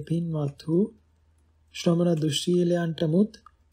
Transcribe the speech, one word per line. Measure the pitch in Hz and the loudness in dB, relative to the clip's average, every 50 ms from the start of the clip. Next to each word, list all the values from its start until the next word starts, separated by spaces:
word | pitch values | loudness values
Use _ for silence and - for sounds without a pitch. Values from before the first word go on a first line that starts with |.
| 147 | -2
පින්වත් | - 156 170 170 165 160 151 147 139 139 - - | -2 -4 -4 -2 -4 -4 -4 -4 -4 -6 -8 -6
වූ | 156 165 175 214 - - _ _ _ _ _ _ _ _ _ _ _ _ _ _ _ - | -2 0 0 0 0 -4 _ _ _ _ _ _ _ _ _ _ _ _ _ _ _ -14
ශ්‍රමණ | - - 175 170 170 175 175 165 156 | -2 0 0 2 2 2 2 2 0
දුස්සීලයන්ටමුත් | 151 156 139 - - 180 180 175 175 170 175 175 170 165 160 - 170 156 156 185 214 226 - - _ - _ _ _ _ | 0 -2 -2 -2 -2 0 0 2 2 2 2 0 0 -2 -2 -2 -2 0 2 2 2 2 -2 -16 _ -20 _ _ _ _